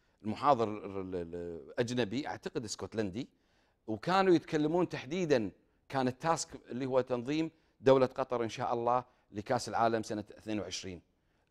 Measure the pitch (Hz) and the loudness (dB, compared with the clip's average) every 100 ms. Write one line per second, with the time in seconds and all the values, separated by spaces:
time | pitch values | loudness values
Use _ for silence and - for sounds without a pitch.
0 | _ _ 107 104 135 127 110 104 101 98 | _ _ -6 2 4 4 4 -2 -8 -8
1 | 92 92 85 87 87 82 71 - 120 123 | -6 -6 -6 -8 -8 -10 -6 -4 -2 0
2 | 107 117 151 113 - 151 110 - 98 107 | -2 -2 -6 -8 -8 -8 -8 -8 -6 -4
3 | 104 92 - _ _ _ _ _ - 110 | -4 -4 -10 _ _ _ _ _ -8 -6
4 | 165 185 190 165 - 160 151 175 175 143 | 0 2 6 4 4 0 2 2 0 -4
5 | 127 175 170 131 101 - _ _ - 135 | -6 -2 2 2 2 -6 _ _ -6 -2
6 | 127 - 165 165 - 131 - 120 131 131 | 0 0 0 -2 -4 -12 -10 -6 0 0
7 | 127 123 120 151 160 - _ _ 117 135 | 2 -2 -2 -2 -2 -6 _ _ 6 8
8 | 123 - 131 120 113 117 113 120 117 123 | 6 2 -2 -2 -2 -4 -4 -2 2 0
9 | 123 _ _ 101 - 123 - 98 117 113 | 0 _ _ -8 -2 -2 -2 2 2 2
10 | 107 107 101 - 107 107 92 - 98 85 | -2 -6 -8 -12 -6 -4 -4 -8 -10 -12
11 | - _ _ _ _ | -16 _ _ _ _